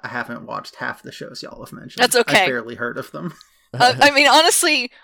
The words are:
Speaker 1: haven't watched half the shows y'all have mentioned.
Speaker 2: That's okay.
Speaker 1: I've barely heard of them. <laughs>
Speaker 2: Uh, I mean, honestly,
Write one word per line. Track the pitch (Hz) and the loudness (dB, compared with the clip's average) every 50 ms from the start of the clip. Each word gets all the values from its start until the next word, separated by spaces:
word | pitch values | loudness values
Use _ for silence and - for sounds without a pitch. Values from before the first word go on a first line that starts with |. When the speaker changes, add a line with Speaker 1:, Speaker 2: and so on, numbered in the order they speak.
| - | -14
Speaker 1:
haven't | - 120 123 117 - 117 - - | -12 -10 -10 -10 -10 -12 -16 -14
watched | 113 117 117 117 - - | -12 -12 -12 -12 -14 -16
half | - 131 123 117 - - | -14 -12 -12 -12 -12 -16
the | - - | -20 -18
shows | - 127 - 123 - - | -16 -16 -16 -16 -18 -18
y'all | - - - 110 | -18 -18 -18 -18
have | - - | -18 -18
mentioned. | - 127 123 - - 240 | -18 -18 -12 -4 -2 0
Speaker 2:
That's | - - | 0 2
okay. | 247 233 - 143 208 185 | 2 2 2 2 2 2
Speaker 1:
I've | 160 | 2
barely | 127 120 110 117 120 | -2 -4 -6 -8 -10
heard | 120 120 120 - - | -8 -8 -8 -8 -8
of | - - - | -12 -12 -12
them. | 151 165 170 - - | -12 -12 -12 -14 -14
<laughs> | _ _ _ _ _ _ - | _ _ _ _ _ _ -2
Speaker 2:
Uh, | 123 240 247 247 123 | 2 2 2 4 4
I | 277 285 | 4 4
mean, | 285 269 285 277 | 4 4 4 6
honestly, | 233 302 320 359 - - - 320 302 262 240 247 _ - | 6 6 6 4 4 2 2 0 0 -2 -4 -6 _ -18